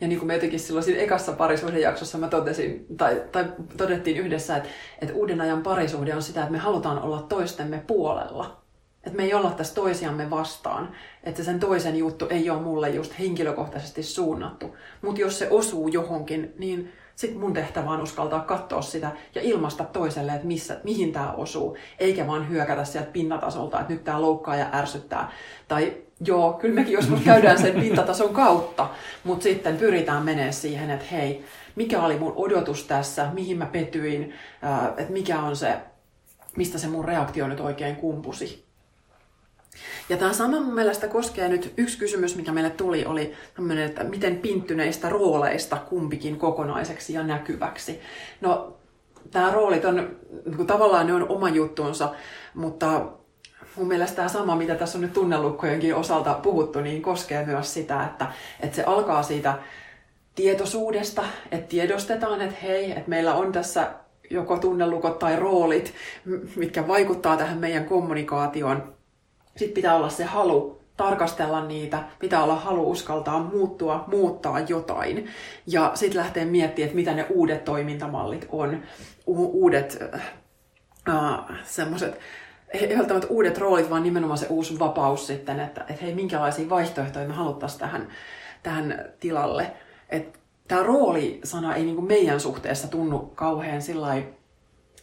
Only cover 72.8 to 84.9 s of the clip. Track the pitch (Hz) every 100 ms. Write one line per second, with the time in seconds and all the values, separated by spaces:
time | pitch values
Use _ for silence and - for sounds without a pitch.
72.8 | 156 - - 156 151 160 170 202 190 -
73.8 | 165 160 - 202 180 - 151 135 160 165
74.8 | 165 - - 208 220 - - - - 165
75.8 | 151 - 202 185 170 175 165 175 160 160
76.8 | 147 175 170 156 156 190 156 151 - 147
77.8 | 147 147 147 143 98 156 - 156 143 165
78.8 | - - - - - 170 180 185 180 139
79.8 | 139 - - - - - _ _ _ _
80.8 | _ _ - 156 147 - - - - -
81.8 | 160 170 175 - - - - - - 196
82.8 | 202 220 254 190 - 226 185 170 196 175
83.8 | 160 165 175 175 156 143 143 160 156 156
84.8 | 156